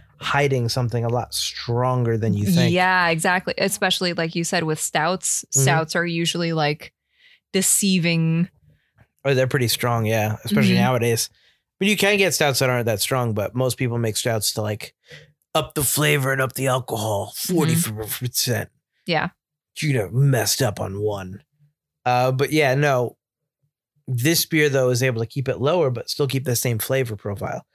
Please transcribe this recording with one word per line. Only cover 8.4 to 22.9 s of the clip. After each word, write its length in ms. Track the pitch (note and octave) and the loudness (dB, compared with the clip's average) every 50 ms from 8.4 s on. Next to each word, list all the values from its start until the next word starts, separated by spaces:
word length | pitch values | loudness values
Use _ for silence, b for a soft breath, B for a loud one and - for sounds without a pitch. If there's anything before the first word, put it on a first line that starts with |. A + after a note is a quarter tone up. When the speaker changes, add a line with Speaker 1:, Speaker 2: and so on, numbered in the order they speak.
| F3 - _ _ _ _ b b b b b b b b _ _ - | 0 -2 _ _ _ _ b b b b b b b b _ _ -2
Speaker 1:
Oh, 80 | C#3 | 0
they're 140 | C#3 B2+ C3 | 2 2 2
pretty 220 | B2+ - C#3 B2 A2+ | 2 2 0 0 0
strong, 360 | - - - B2 A#2+ A2+ A2+ | -2 0 0 0 0 0 0
yeah. 320 | G#2+ A2 A2+ G#2+ G#2+ G#2+ - - | 0 2 2 0 0 -2 -4 -4
Especially 280 | - G#3 G#3 - - - | -2 0 2 4 4 4
Speaker 2:
Mm-hmm. 80 | - | 4
Speaker 1:
nowadays. 480 | - B2+ B2+ A#2+ A#2 A#2+ A#2 A2+ - - b b b b b b b b _ - | 4 2 2 2 2 2 0 0 -2 -4 b b b b b b b b _ 0
But 100 | F#3+ G3+ | 0 2
you 80 | G#3 | 2
can 220 | - G3+ G3 G#3 G3 | 4 2 4 4 4
get 160 | F#3+ F3+ - | 2 2 2
stouts 240 | - D#3 C#3+ C3 - | 2 2 2 2 2
that 100 | C#3 B2+ | 2 2
aren't 160 | B2 B2 A2+ | 2 0 0
that 160 | A#2 A2 G2 | 0 0 0
strong, 320 | - - C3+ C3 A#2+ A#2 | -2 -2 0 0 0 0
but 220 | G#2+ G#2+ G2+ F#2+ - | 0 -2 -2 -2 -2
most 240 | B2 C3 B2+ A#2+ - | -2 -2 0 0 -2
people 180 | C3+ A#2+ A#2 | -2 -2 -2
make 220 | A#2+ A#2 A2+ G#2 - | -2 -2 -2 -2 -2
stouts 340 | - B2 A2+ A2 - - - | -2 -2 -2 -2 -2 -4 -4
to, 60 | A2+ | -4
like, 340 | G#2+ G#2 G#2+ G#2+ - - _ _ B B B B B B B B _ _ - | -4 -4 -6 -8 -10 -16 _ _ B B B B B B B B _ _ -2
up 180 | D#3+ D3 - - | -2 -2 -2 -4
the 80 | D#3 C#3 | -2 -2
flavor 480 | - - C#3+ D3+ D3+ D3 D3 C3 C3 | 0 0 2 2 2 2 2 2 0
and 100 | C3+ C3+ | 0 0
up 100 | C3 B2+ | -2 -2
the 140 | - - C3 | -2 -2 0
alcohol. 680 | C3+ B2+ C3 B2 - A#2+ G#2+ G#2 - G2+ G2 G2+ - - | 0 0 0 -2 -4 -6 -4 -2 -2 -2 -2 -4 -6 -8
Speaker 2:
Mm-hmm. 200 | - - - F3+ | -8 -4 -2 0
Speaker 1:
Forty-four 500 | E3 D3+ D#3+ E3 E3 F3 A2 G#2+ G#2+ A2 | 2 2 2 2 0 0 -2 -4 -8 -8
percent. 640 | G#2+ - - B2+ A#2+ - - - C3 A#2+ G#2 G2+ - _ _ _ _ _ _ - | -8 -8 -6 -6 -4 -4 -2 -2 0 -2 -2 -4 -8 _ _ _ _ _ _ -6
Speaker 2:
Yeah. 240 | - E3+ D3+ D#3 F3+ - _ _ _ _ _ _ _ - - | -2 -2 -2 -2 -4 -6 _ _ _ _ _ _ _ -10 -4
Speaker 1:
You 140 | D3+ D3+ C3+ | -2 0 0
know, 160 | B2 G2+ F2 | 0 -2 0
messed 500 | G2+ B2+ C#3+ C#3 C3 A#2+ G#2 - - - | 2 2 4 4 4 2 2 0 0 0
up 180 | C3+ A2 F#2+ - | 0 -2 -2 -4
on 200 | - G2 F#2+ G2+ | -6 -6 -4 -2
one. 420 | G#2 G#2+ G2+ G2 F#2+ F#2 F#2+ G2 _ _ _ _ _ _ _ _ _ _ _ _ - | -2 -2 -2 -4 -8 -10 -12 -16 _ _ _ _ _ _ _ _ _ _ _ _ -2
Uh, 260 | B2+ B2 B2 B2+ C3 | 0 0 2 2 2
but 200 | C3 C3 C#3 C3 | 0 0 0 2
yeah, 220 | D3+ D#3 D3 C3 C3 | 2 2 4 4 4
no. 420 | C#3 D3 D3 | 2 2 2